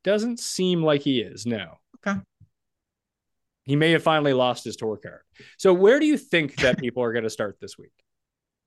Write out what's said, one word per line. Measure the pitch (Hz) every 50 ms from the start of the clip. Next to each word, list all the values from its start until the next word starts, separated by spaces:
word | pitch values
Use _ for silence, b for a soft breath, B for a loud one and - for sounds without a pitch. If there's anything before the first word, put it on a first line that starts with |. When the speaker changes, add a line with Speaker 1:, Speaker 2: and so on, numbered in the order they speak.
| _
Speaker 1:
doesn't | 180 208 214 214 247 233 233
seem | - - - - 185 185 180 170 160
like | 156 147 143
he | 143 147 135 120
is, | 104 - - - -
no. | 120 117 104 92 82 - _ _ _ _
Speaker 2:
Okay. | _ _ 202 202 196 190 _ _ _ - _ _ _ _ _ _ _ _ _ _ _ _ _ _ _ _ _ _ _ _ _ _ _ _
Speaker 1:
He | 135 139
may | 147 156 165
have | 165 151 156
finally | 165 160 156 147 143 131
lost | 127 127 123 120 - -
his | 117 104
tour | - 117 110 107
card. | 92 - 92 73 - _ _ B B B B B
So | B - 190 180
where | 180 190 208 254 302
do | 311
you | 302 302
think | 226 - - - 170 151 135 -
that | - 139 127 123
Speaker 2:
<laughs> | -
Speaker 1:
people | 131 120 120 127 123
are | 117
gonna | 113 120 110 110
start | - - 110 101 98 _
this | - - -
week? | - - _ _ _ _ _ _ _ _ _ _ _ _ _ _ _ _